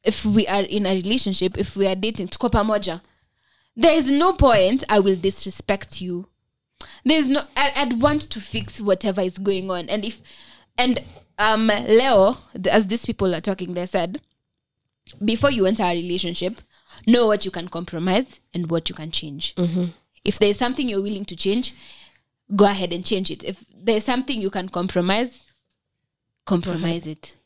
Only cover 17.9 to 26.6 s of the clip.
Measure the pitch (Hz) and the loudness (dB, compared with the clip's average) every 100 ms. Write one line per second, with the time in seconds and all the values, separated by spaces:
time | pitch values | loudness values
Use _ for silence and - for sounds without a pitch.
17.9 | 165 185 196 262 - _ 175 165 165 165 | -4 0 0 0 -12 _ -8 -2 -2 -4
18.9 | - 156 - 156 143 - - 175 180 180 | -8 -8 -8 -8 -8 -8 -2 -2 0 -4
19.9 | - _ _ - - 208 202 247 262 254 | -6 _ _ -6 2 0 2 -4 -2 -4
20.9 | 196 202 202 202 165 190 220 254 - - | -2 -4 -6 -8 -4 -2 -2 -4 -10 -20
21.9 | - - _ _ _ _ 202 202 196 180 | -20 -20 _ _ _ _ 4 4 4 -4
22.9 | 175 185 196 190 151 - 190 - _ 196 | -4 -2 -2 -2 -6 -10 -12 -18 _ 0
23.9 | 214 240 254 262 240 196 196 185 175 185 | 0 0 -2 -2 -4 -4 -4 -6 -4 -2
24.9 | 180 180 208 247 - _ _ _ _ _ | 0 2 0 -2 -8 _ _ _ _ _
25.9 | _ _ _ _ _ - 185 | _ _ _ _ _ -2 -2